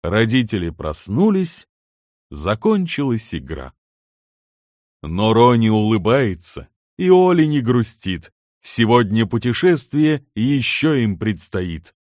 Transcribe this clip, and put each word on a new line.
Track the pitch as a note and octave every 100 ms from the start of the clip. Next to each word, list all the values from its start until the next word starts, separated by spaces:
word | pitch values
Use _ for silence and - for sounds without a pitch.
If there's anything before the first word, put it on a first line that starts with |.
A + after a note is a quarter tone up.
Родители | E2+ G#2 A2+ B2+ A#2 G#2 E2+
проснулись, | E2 D#2 D2+ - A2 G#3 F#3+ F3 - - _ _ _ _ _ _
закончилась | D2 D#2+ A2 G#3+ G#3+ F3 - C#3 A#2 -
игра. | D#2+ C2 D2 C2 _ _ _ _ _ _ _ _ _ _ _ _ _
Но | D2+ E2+ G#2+
Рони | A2 A#2+ A#2+ A2+
улыбается, | A2 G#2+ A2 F2+ B2+ B2 F2 - - - _ _ -
и | F3+
Оля | F#3 F#3 F3 D#3
не | D3
грустит. | A#2+ B2 A2 - F#2+ F2+ - _ _ _
Сегодня | - - A2 A#2+ A2 G#2+ A2
путешествие | A#2 A#2+ A#2 F3+ D#3+ - D3 D3+ D3+ _
еще | - A#2+ C#3+ A2+ - D#3
им | C#3+ A2+ F2+
предстоит. | G#2+ F#2 - G2 F#2 D#2+ - _